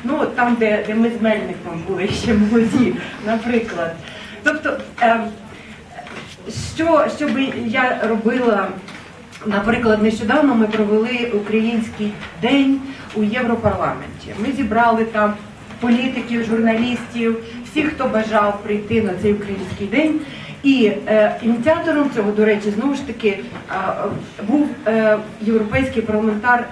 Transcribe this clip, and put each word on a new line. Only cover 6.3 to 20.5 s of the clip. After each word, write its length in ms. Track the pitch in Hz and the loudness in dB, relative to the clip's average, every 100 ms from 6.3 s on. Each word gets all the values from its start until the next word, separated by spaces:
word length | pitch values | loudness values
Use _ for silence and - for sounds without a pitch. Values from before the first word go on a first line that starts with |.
| - - 226 - - | -16 -12 -10 -8 -2
що, 300 | 330 311 240 - | 4 4 4 0
що 100 | 294 | -2
би 220 | 226 269 - 240 | 0 -2 -2 -2
я 320 | 262 254 233 214 | 2 2 0 0
робила, 580 | 220 214 254 240 202 190 185 - - - - - - 214 | 2 2 2 2 2 0 -6 -12 -16 -18 -20 -20 -10 -2
наприклад, 580 | 202 208 240 226 214 | -2 0 2 2 4
нещодавно 520 | 214 - 220 277 294 226 | 2 0 2 4 4 4
ми 120 | 214 | 2
провели 640 | 214 208 214 233 240 233 | 2 2 2 2 -2 -2
Український 800 | 208 208 220 220 233 208 - 208 - - - | -2 0 0 2 0 -2 -4 -6 -6 -12 -4
день 380 | 220 277 269 269 - - - - | 2 4 4 2 -2 -12 -10 -2
у 80 | |
Європарламенті. 1080 | 208 247 233 220 214 185 156 - - - - 165 | 0 0 0 0 0 0 -2 -4 -10 -14 -14 -6
Ми 120 | 233 | -4
зібрали 540 | 254 214 214 233 226 220 | -2 0 2 4 4 0
там 280 | 214 208 208 - - - - | 0 0 -2 -10 -18 -18 -6
політиків, 640 | 240 240 262 240 220 233 214 | 2 2 2 -4 -4 -2 0
журналістів, 920 | 226 226 226 247 226 - 240 226 226 - 240 - | 2 2 2 0 -2 -6 -2 -2 -2 -6 -14 -8
всіх, 180 | 302 302 | -2 -2
хто 180 | - 262 | -2 -2
бажав 520 | 214 214 220 208 202 | 0 2 2 2 0
прийти 380 | - 208 - 226 | -2 -4 0 0
на 100 | 202 185 | 0 0
цей 120 | 208 | 0
Український 540 | 202 202 190 185 - 202 | 0 -2 -6 -8 -6 -2
день. 320 | 247 311 302 - - - | 2 2 0 -4 -14 -14